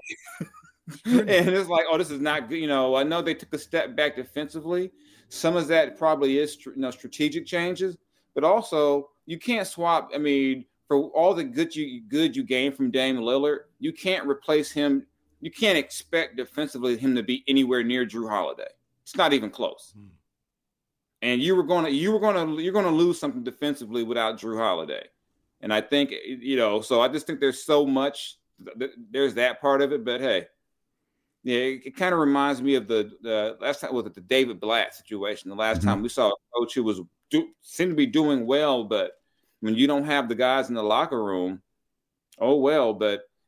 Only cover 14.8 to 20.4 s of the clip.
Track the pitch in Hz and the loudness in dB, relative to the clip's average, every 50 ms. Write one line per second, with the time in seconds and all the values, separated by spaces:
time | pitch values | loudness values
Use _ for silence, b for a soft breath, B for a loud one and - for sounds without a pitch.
14.8 | 147 143 139 139 - _ _ _ _ _ _ _ - 160 - - 226 208 185 156 | 0 2 0 0 -2 _ _ _ _ _ _ _ -14 -14 -4 0 2 2 2 2
15.8 | 135 - - - - _ - 165 160 - 113 123 123 - - 143 151 139 - 127 | 0 -4 -10 -14 -10 _ -2 -2 -2 -2 -6 -10 -10 -8 -6 -6 -6 -6 -6 -4
16.8 | 120 127 120 113 127 135 127 120 107 110 123 135 - - 139 135 135 123 131 123 | 0 0 0 2 0 0 0 0 0 -2 -4 -4 0 2 2 4 4 4 2 0
17.8 | 117 117 123 127 123 107 104 117 113 110 107 101 85 69 62 - - - - _ | 0 0 -2 -2 -2 -4 -6 -8 -6 -4 -2 -2 -2 -4 -6 -8 -12 -14 -16 _
18.8 | _ _ _ _ _ - - - 180 156 143 131 110 104 - - 110 - - - | _ _ _ _ _ -12 0 2 2 4 4 2 0 -4 -6 -6 -6 -6 -6 -10
19.8 | - - _ 104 104 95 87 _ _ _ _ _ | -20 -20 _ -20 -20 -20 -20 _ _ _ _ _